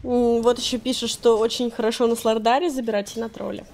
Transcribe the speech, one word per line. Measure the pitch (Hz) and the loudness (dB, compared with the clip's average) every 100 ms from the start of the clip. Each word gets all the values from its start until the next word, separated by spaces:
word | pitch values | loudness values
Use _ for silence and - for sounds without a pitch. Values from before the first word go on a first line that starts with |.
М, | - 247 240 233 | 0 2 2 4
вот | 233 240 | 2 2
еще | - 247 | -2 -4
пишут, | 247 254 226 | -4 -4 -4
что | - 240 220 | 0 4 4
очень | 226 - 240 | 2 0 -4
хорошо | 233 220 233 233 | 0 -2 2 0
на | 233 | 2
Слардаре | 226 220 220 247 349 | 0 2 2 2 0
забирать | 262 226 208 202 226 | -2 -2 -2 -4 -8
и | |
на | 226 | -8
тролле | - - 202 - | -8 -8 -8 -14